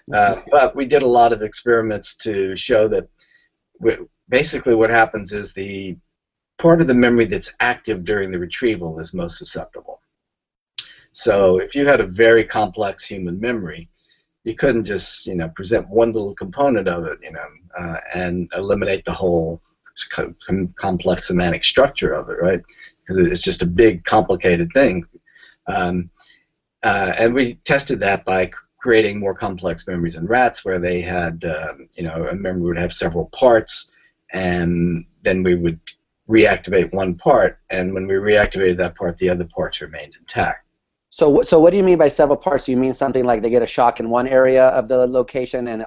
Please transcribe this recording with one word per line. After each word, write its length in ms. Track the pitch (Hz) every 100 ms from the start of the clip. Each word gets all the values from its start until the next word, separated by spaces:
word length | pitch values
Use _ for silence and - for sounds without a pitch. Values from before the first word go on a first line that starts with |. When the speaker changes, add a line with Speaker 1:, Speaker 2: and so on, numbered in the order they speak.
| -
Speaker 1:
Uh, 220 | 104 101
Speaker 2:
Mm-hmm. 140 | - -
Speaker 1:
but 240 | 143 131
we 120 | 131 127
did 160 | 143
a 40 | 127
lot 260 | 120 117
of 80 | 110
experiments 760 | 107 - 123 117 110 104 - -
to 400 | 113 98 95 90
show 320 | - 113 107
that 200 | 98 - _ _ _ _ _ _ -
w-, 280 | 175 - - _ -
basically 460 | 127 - 135 131
what 160 | 113 110
happens 420 | 117 113 107 92
is 200 | 104 101
the 440 | - 98 98 95 85 _ _ _ _ _ -
part 220 | 170 165
of 80 | 147
the 60 |
memory 320 | 123 123 120 107
that's 280 | 95 - -
active 440 | 120 123 - 92
during 280 | 87 104 95
the 80 | 90
retrieval 580 | 87 - 123 98 85 80
is 160 | 80
most 240 | 92 85 -
susceptible. 640 | 87 - - - - - _ _ _ _ _ _ _ - - - _
So 460 | - 113 101 92 92
if 160 | 98
you 120 | 139 143
had 140 | 127
a 60 | 95
very 380 | 90 113 113
complex 640 | 110 110 101 107 101 - -
human 340 | 98 90 92
memory, 480 | 120 117 85 82 85 _ _ _ _ _
you 100 | -
couldn't 300 | - 135 117
just, 420 | 104 95 - - -
you 80 |
know, 140 | 90 82
present 380 | - 95 110 85
one 240 | 107 113
little 220 | 110 101
component 540 | - 95 110 143 110 92
of 160 | 85
it, 140 | 80 73
you 100 | -
know, 140 | 82 - _ _ 90
uh, 180 | 87 85 -
and 360 | 87 90 90 85 87
eliminate 480 | 98 101 98 98
the 80 | -
whole 480 | 85 92 85 80 82 _ _ _ - -
co-, 220 | - 85 85 -
com-, 260 | 95 87 -
complex 480 | 98 90 92 87 -
semantic 360 | 90 87 82
structure 480 | - - - - 95
of 160 | - -
it, 80 | -
right? 200 | 87 85 - - - _
Because 160 | - 95
it, 120 | 85
it's 120 | 90
just 200 | 95 -
a 40 | 87
big, 380 | 87 110 90
complicated 640 | - 90 87 90 92 87 85
thing. 320 | 131 120 92 - - _ _ - _ -
Um, 440 | 98 87 90 87 _ - _ _ _ _ _
uh, 300 | 113 101 - -
and 160 | 117
we 200 | 127 120 -
tested 360 | - 110 - 87
that 240 | 98 98
by 220 | - 92 90
c-, 60 | - - _
creating 380 | 127 110 104 104
more 140 | 98
complex 520 | 92 104 87 90 - -
memories 300 | 87 85 80
in 100 | 90
rats, 380 | 123 120 -
where 140 | 98 92
they 240 | 87 90
had, 420 | 87 90 85 82
um, 440 | 87 78 78 - - -
you 60 |
know, 240 | 82 82 73
a 60 |
memory 280 | 95 92 92
would 160 | 85 85
have 140 | 90
several 340 | - 87 82 80
parts, 640 | - 127 113 - - - _ _ _ _
and 720 | 92 90 87 87 87 87 82 - _
then 200 | 101 92
we 120 | 90
would 240 | 90 85 82 - - _ _ -
reactivate 640 | 110 104 92 - 95 87
one 200 | 95 92
part, 440 | 85 - 123 95 - -
and 240 | 92 90
when 140 | 95 95
we 80 |
reactivated 640 | 95 104 104 104 95 95 90
that 160 | 87
part, 240 | - 87 85
the 100 | 92
other 160 | 87
parts 380 | 85 - 78 -
remained 320 | 76 76 - _
intact. 460 | - 113 90 - _ _ _ _ _
Speaker 2:
So, 280 | - 151 139
wh-, 20 |
so 140 | - 165
what 100 | 170
do 40 | 196
you 60 |
mean 160 | 190 170
by 80 | 147
several 280 | - 143 139
parts? 260 | 190 139
Do 60 | -
you 80 | 127
mean 160 | 131
something 300 | 127 135 127
like 180 | 123 113
they 80 | 113
get 120 | 120
a 40 | 113
shock 320 | - 120 -
in 80 | 113
one 200 | 120 127
area 380 | 131 131 131 131
of 180 | 131 113
the 180 | 127 123
location 580 | 131 123 135 123 127 120
and 160 | 113